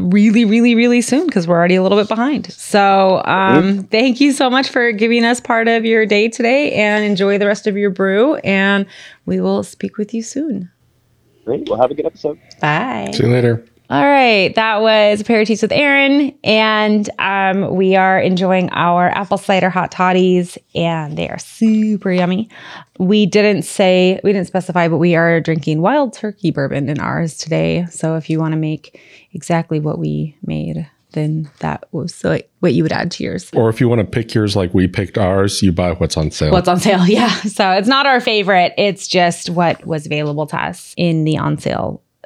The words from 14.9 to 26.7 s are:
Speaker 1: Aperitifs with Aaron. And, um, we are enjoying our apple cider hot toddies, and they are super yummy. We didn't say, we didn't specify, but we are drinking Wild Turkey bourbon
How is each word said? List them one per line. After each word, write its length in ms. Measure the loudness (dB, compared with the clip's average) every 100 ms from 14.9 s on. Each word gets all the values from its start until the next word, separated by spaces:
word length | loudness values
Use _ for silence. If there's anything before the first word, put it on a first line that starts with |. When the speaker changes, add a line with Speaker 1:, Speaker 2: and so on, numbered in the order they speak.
| 4 4 2
Speaker 1:
Aperitifs 400 | 2 2 2 0
with 100 | 0
Aaron. 680 | 2 2 2 2 2 0 -2
And, 640 | 0 2 2 2 2 0 -2 -4
um, 560 | -2 0 0 0 -2
we 220 | 0 2 4
are 240 | 4 2
enjoying 480 | 2 0 0 0 0
our 400 | 0 0 2 0
apple 300 | -2 -4 -4
cider 320 | 0 0 0
hot 200 | -2 -4
toddies, 680 | -2 0 2 2 2 -2 -8 _
and 420 | -6 -4 -4 -6 -6
they 100 | -8
are 120 | -8
super 720 | -12 -2 0 2 0 -2 -2
yummy. 380 | 0 0 -2 -4 -12 -20 -20 -14 -4
We 260 | 2 2
didn't 380 | 4 2 2 0
say, 580 | -2 0 2 4 4 2
we 120 | 0
didn't 140 | 0 -2
specify, 400 | -4 -2 0 0
but 100 | 2
we 160 | 2
are 260 | 4 2 2
drinking 400 | 0 -2 -2 0
Wild 320 | 2 2 0
Turkey 380 | -4 -10 -6 -4
bourbon 400 | -2 -2